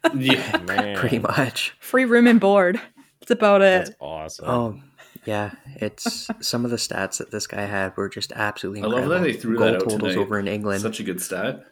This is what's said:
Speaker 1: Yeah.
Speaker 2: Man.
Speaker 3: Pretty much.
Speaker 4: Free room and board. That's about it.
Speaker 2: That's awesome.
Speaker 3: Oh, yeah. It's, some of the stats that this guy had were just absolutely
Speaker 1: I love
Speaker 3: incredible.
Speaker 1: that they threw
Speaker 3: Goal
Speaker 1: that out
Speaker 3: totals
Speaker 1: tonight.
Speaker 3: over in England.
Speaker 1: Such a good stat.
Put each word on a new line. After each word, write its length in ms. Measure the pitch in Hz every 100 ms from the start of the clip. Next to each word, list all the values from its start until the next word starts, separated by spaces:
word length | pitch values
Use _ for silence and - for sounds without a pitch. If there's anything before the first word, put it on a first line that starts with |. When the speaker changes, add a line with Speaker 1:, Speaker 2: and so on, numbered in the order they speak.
| 330 139
Speaker 1:
Yeah. 420 | 131 127 - - -
Speaker 2:
Man. 320 | - 104 101
Speaker 3:
Pretty 220 | 123 117
much. 560 | 104 110 131 - - -
Speaker 4:
Free 260 | - 254 262
room 220 | 240 240
and 120 | 233
board. 400 | 196 202 180 196 - _ _ _
That's 120 | -
about 300 | 240 208 202
it. 240 | 196 185 170
Speaker 2:
That's 60 | -
awesome. 460 | - - - - -
Speaker 3:
Oh, 340 | 123 117 104 - _ - - -
yeah. 260 | 104 104 - - -
It's, 540 | 107 - - - - 226
some 240 | - 120 120
of 60 |
the 60 | 117
stats 400 | - - 95 -
that 120 | -
this 160 | 107 -
guy 200 | - 101
had 300 | 101 95 92
were 100 | 98
just 220 | - -
absolutely 500 | - 104 - 95 101
Speaker 1:
I 40 | 107
love 180 | 123
Speaker 3:
incredible. 120 | 131 175 170
Speaker 1:
that 40 |
they 40 | -
threw 200 | 117 113
Speaker 3:
Goal 80 | 104
Speaker 1:
that 80 | 113
out 40 |
Speaker 3:
totals 180 | 98 107 104
Speaker 1:
tonight. 40 | 92
Speaker 3:
over 220 | 98 104
in 80 | 98
England. 340 | 104 104 98
Speaker 1:
Such 200 | 107 107
a 20 |
good 180 | 104 90
stat. 440 | - 92 110 135 -